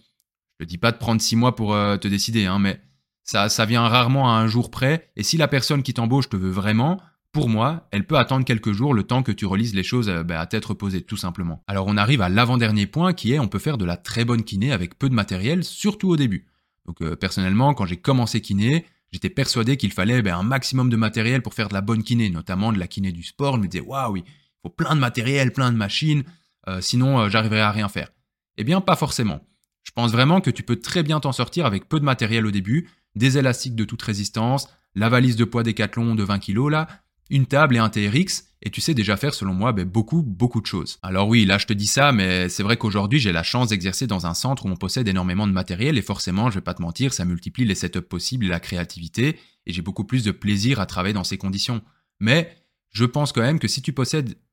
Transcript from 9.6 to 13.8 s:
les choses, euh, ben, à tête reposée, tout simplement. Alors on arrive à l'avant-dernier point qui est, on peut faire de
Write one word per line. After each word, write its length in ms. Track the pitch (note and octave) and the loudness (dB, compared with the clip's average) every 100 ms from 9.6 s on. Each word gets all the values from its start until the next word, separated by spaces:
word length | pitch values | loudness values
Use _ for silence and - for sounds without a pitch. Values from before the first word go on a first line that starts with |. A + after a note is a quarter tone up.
| A#2 F#2+ | 0 -2
les 80 | |
choses, 260 | F2+ B2 G#2 | -2 -2 0
euh, 140 | E2+ | -2
ben, 160 | E2+ E2 | -4 -4
à 60 | E2+ | -4
tête 200 | A2 - | -4 -4
reposée, 360 | G2 G2+ F#2 | -6 -4 -4
tout 160 | - G#2 | -6 -6
simplement. 460 | F#2 E2+ E2+ D#2+ - | -6 -6 -6 -6 -4
Alors 200 | G2 F#2+ | -2 0
on 100 | G#2 | 2
arrive 240 | G#2+ C#3 | 4 2
à 80 | F2+ | 2
l'avant-dernier 580 | G2+ A#2+ B2 A2 G#2+ G2+ | 2 2 2 2 2 0
point 260 | D3+ F3+ | 0 0
qui 200 | F3 G#2 | 0 0
est, 60 | D3 | 0
on 80 | G#2 | 0
peut 120 | G2 | -2
faire 180 | D3+ | -4
de 80 | B2+ | -2